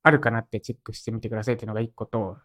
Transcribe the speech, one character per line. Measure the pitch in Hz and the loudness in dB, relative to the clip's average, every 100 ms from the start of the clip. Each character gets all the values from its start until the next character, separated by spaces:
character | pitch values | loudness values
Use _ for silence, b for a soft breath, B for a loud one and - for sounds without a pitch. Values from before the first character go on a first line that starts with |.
あ | 160 | 6
る | 147 | 6
か | 120 | 4
な | 113 | 0
っ | - | -2
て | 101 | -6
チ | - | -8
ェ | |
ッ | 113 | -12
ク | - | -14
し | - | -12
て | - | -8
み | 113 | -8
て | 110 | -6
く | |
だ | 110 | -4
さ | 110 | -2
い | |
っ | 117 | -4
て | |
い | 107 | -4
う | |
の | |
が | 107 | -4
一 | 113 | -6
個 | - | -6
と、 | 113 117 98 90 | -6 -4 -4 -8